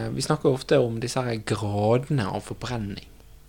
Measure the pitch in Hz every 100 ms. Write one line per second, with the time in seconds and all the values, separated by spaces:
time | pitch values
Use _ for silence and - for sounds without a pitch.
0 | 113 131 135 151 151 131 - 147 123 113
1 | 120 131 123 117 - 104 104 104 104 120
2 | 143 147 95 95 - 113 117 120 101 90
3 | - - - -